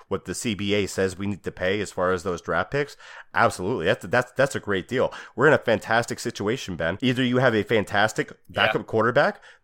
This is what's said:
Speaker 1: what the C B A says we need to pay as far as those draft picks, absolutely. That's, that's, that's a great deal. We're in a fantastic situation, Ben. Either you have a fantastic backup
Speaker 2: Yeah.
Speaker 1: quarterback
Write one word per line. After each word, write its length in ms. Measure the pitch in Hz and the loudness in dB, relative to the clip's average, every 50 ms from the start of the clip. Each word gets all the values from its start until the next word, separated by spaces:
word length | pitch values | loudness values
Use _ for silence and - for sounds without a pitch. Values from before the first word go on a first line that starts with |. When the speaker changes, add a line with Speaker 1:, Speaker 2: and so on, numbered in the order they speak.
| - - | -10 -6
Speaker 1:
what 160 | 101 92 - | -6 -6 -4
the 100 | - 87 | -6 -8
C 180 | - - 123 104 | -6 -4 -4 -2
B 220 | 87 104 101 101 | -2 0 0 2
A 100 | 104 98 | 2 0
says 320 | 90 - - 95 95 87 82 | 0 0 0 0 0 -2 -4
we 80 | 98 | -4
need 160 | 101 104 87 - | -4 -4 -6 -6
to 80 | - | -10
pay 300 | - - 92 92 98 107 | -6 -4 -2 0 0 -2
as 100 | 98 - | -2 -4
far 200 | - - 90 90 | -4 -2 0 0
as 100 | 92 90 | 0 0
those 200 | 82 98 87 82 | -2 -4 -6 -4
draft 280 | - - 82 85 92 - | -4 -2 -2 -2 -2 -2
picks, 260 | - 143 147 - - - - - - - - _ - | -2 -4 -4 -4 -8 -18 -20 -20 -20 -20 -12 _ 2
absolutely. 540 | - 113 113 - - 90 95 127 101 80 90 | 2 2 2 2 0 -4 -4 -4 -2 0 0
That's, 180 | 120 - - | 0 0 -2
that's, 260 | 95 98 120 127 - - | -2 0 0 0 0 0
that's 220 | - 131 143 - | 0 0 0 0
a 40 | 110 | -4
great 280 | - 104 101 95 85 - | -4 -2 -2 -2 -4 -2
deal. 240 | 117 127 104 76 - - - - - | -2 0 0 -2 -2 -6 -16 -10 -2
We're 120 | - 127 156 | 2 4 6
in 60 | 143 | 4
a 40 | 117 | 4
fantastic 640 | - - 113 101 - - 113 117 117 - - - | 4 2 0 0 2 0 0 0 0 -2 -6 -8
situation, 560 | - 123 - - 107 101 110 - - - 92 | -8 -8 -6 -4 -4 -2 -4 -4 -6 -8 -6
Ben. 240 | 78 80 80 90 - | -4 -2 -4 -2 0
Either 220 | - 123 131 120 131 | 0 0 0 2 0
you 140 | 123 123 123 | 2 2 4
have 160 | 131 127 113 | 4 4 4
a 80 | 107 98 | 2 2
fantastic 680 | - 120 110 98 - - 101 104 110 - - 147 - - _ _ - | 2 2 0 0 2 2 2 2 2 0 -2 -6 -6 -8 _ _ -6
backup 340 | 87 98 101 107 110 139 | 0 2 2 2 2 0
Speaker 2:
Yeah. 40 | 104 | -2
Speaker 1:
quarterback 560 | - - 110 107 117 - 143 156 196 214 - - - - _ | -2 0 2 2 2 4 2 2 2 0 -4 -12 -20 -20 _